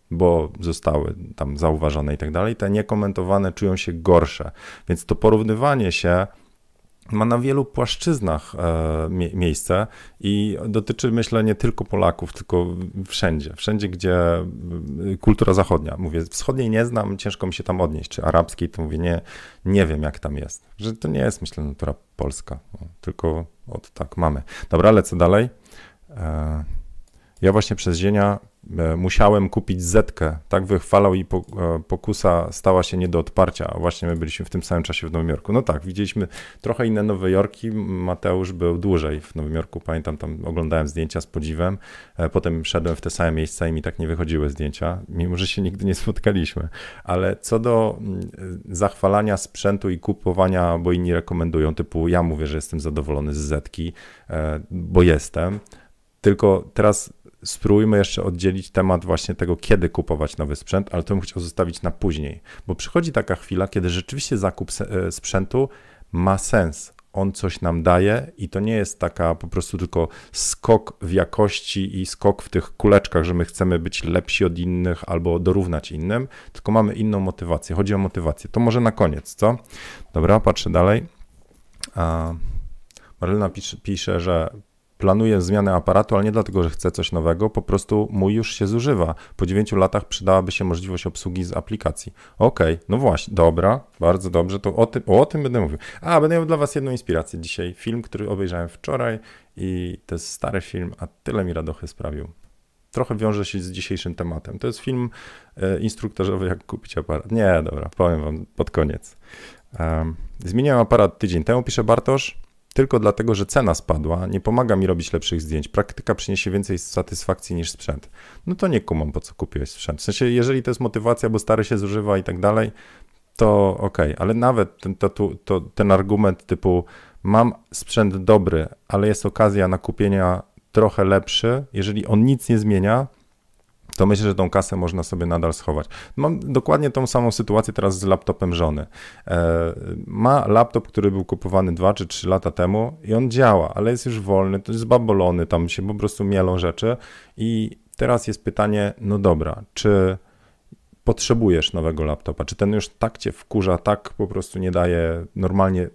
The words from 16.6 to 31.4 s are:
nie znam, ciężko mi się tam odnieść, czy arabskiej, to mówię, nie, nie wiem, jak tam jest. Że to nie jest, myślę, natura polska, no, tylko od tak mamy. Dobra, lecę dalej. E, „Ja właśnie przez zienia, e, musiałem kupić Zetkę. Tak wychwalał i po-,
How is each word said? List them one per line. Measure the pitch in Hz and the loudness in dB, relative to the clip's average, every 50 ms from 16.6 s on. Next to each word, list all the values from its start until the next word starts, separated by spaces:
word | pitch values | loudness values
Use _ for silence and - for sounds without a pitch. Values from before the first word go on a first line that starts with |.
| 127 113 | 0 0
nie | 110 110 117 | 2 2 2
znam, | 120 120 113 104 101 98 95 | 0 0 -2 -2 -4 -4 -6
ciężko | - 104 98 - - | -6 -6 -6 -4 -6
mi | 92 87 | -6 -6
się | - - | -6 -4
tam | - 92 92 | -4 -2 0
odnieść, | 90 80 76 76 - - | 0 -2 -2 -4 -10 -10
czy | - - - | -8 -6 -2
arabskiej, | 78 78 82 85 - - - 87 85 | 2 2 2 2 0 -2 -6 -8 -6
to | - - 82 | -6 -6 -8
mówię, | 76 80 78 | -6 -4 -2
nie, | 82 87 85 82 - - - - - - - _ - | -2 -2 -2 -2 -4 -10 -16 -20 -20 -20 -18 _ -2
nie | 92 95 101 95 | 2 4 4 4
wiem, | 78 78 76 76 | 4 2 -2 -2
jak | 73 71 - | -4 -4 -6
tam | - 73 71 | -8 -8 -8
jest. | 71 67 - - - _ _ - - | -8 -8 -10 -12 -16 _ _ -16 -10
Że | 104 110 113 | -8 -8 -8
to | 110 - - | -6 -4 -4
nie | 156 - | -2 0
jest, | - 117 101 - | 0 -2 -2 -4
myślę, | - - - - 76 | -8 -12 -10 -8 -8
natura | 73 67 - - 76 69 - _ _ _ | -8 -8 -6 -6 -6 -8 -8 _ _ _
polska, | - 71 69 69 - - - - - - - - - | -6 -6 -6 -6 -8 -12 -14 -14 -14 -14 -16 -18 -16
no, | 82 80 - - | -16 -18 -18 -14
tylko | - 92 87 - - 82 78 80 82 80 _ _ - - | -12 -12 -8 -4 -4 -2 -2 -4 -6 -10 _ _ -16 -14
od | - - - - | -14 -14 -14 -14
tak | - - - - - | -12 -12 -12 -10 -4
mamy. | - 85 78 73 67 67 - - - - - | -2 0 0 0 -2 -6 -10 -14 -16 -6 -2
Dobra, | - 82 87 107 | 2 6 8 8
lecę | 110 104 87 - - | 8 8 6 4 2
dalej. | 87 85 85 95 104 117 123 - _ _ _ - - - - _ _ _ - | 2 4 6 6 4 4 2 -4 _ _ _ -20 -20 -20 -20 _ _ _ -18
E, | 151 117 90 80 78 78 76 76 78 76 76 - - - - - - - - - _ _ _ _ _ - - | -12 -8 -6 -6 -4 -4 -4 -4 -4 -4 -4 -6 -6 -6 -8 -10 -14 -18 -18 -20 _ _ _ _ _ 0 4
„Ja | 92 98 | 4 4
właśnie | 107 104 - 110 | 4 4 2 -2
przez | - - 95 87 | -4 -2 -2 0
zienia, | 82 92 101 104 104 101 101 101 98 - - _ _ - - 90 87 | 0 2 2 4 4 4 4 2 0 -6 -14 _ _ -16 -10 -4 -2
e, | 82 80 80 | -2 0 0
musiałem | 85 90 92 - - 110 101 107 104 98 92 | 0 -2 0 4 6 6 8 8 6 4 2
kupić | - - - - 95 90 90 | 0 -2 -2 -2 -4 -4 -2
Zetkę. | 85 92 110 - - - - 82 80 78 76 - - | 2 4 4 4 4 0 -4 -2 -2 -4 -4 -6 -2
Tak | - 92 95 | -2 0 0
wychwalał | 92 104 90 - - - 101 101 101 92 | 2 0 0 0 2 4 6 6 6 4
i | 95 92 | 2 0
po-, | - - 92 | -2 -4 -4